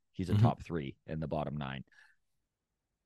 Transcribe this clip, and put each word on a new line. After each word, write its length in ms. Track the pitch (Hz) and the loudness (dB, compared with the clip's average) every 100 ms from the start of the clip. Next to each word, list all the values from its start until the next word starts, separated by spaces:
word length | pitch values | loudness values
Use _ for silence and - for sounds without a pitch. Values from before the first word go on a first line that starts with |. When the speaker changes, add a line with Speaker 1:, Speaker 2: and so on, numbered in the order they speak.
| _ | _
Speaker 1:
he's 180 | - 90 | -6 2
a 20 | |
Speaker 2:
Mm-hmm. 100 | 104 | 6
Speaker 1:
top 200 | 113 - | 6 4
three 340 | - 85 67 - - | -4 -4 -4 -10 -8
in 140 | 78 | -6
the 80 | 76 | -2
bottom 280 | 78 71 73 | -2 -2 -4
nine. 280 | 67 67 - - - _ _ _ _ _ _ _ _ _ | -6 -8 -12 -20 -20 _ _ _ _ _ _ _ _ _